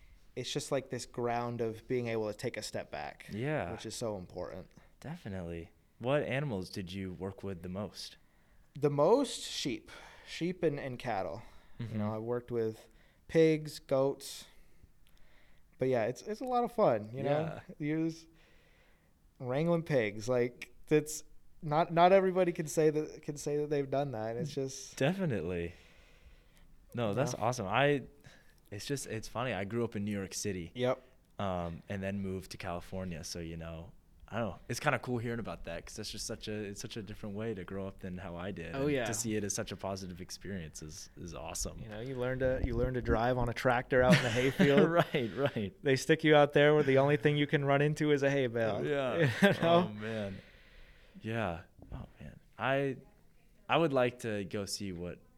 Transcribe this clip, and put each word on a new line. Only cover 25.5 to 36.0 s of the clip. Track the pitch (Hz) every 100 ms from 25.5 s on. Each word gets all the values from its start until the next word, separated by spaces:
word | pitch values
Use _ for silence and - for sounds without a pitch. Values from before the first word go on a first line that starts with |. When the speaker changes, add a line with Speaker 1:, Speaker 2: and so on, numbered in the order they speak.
| 90 85 - - - - - - - - - - - -
Speaker 2:
No, | 113 113
that's | 101 139 127
Speaker 1:
Yeah. |
Speaker 2:
awesome. | 113 120 95
I, | 110 143 143 - - - - - - -
it's | 104 -
just, | 139 -
it's | 110 107
funny. | 113 127
I | 95
grew | 98 117
up | 113 107
in |
New | 101 104
York | 95
City. | - 104 92 82
Speaker 1:
Yep. | 123 123 131 - _ _ -
Speaker 2:
Um, | 101 90 85 82 -
and | 101
then | 95 101
moved | 95 92 90
to | -
California. | 95 87 - 95 92 80
So, | 80 87
you | 82 82
know, | 82 82 90 - _ - -
I | 104
don't | 110
know. | 82 -
It's | 123
kinda | 151 127
cool | - 123
hearing | 117 117
about | 95 85 -
that | 85 -
'cause |
that's | -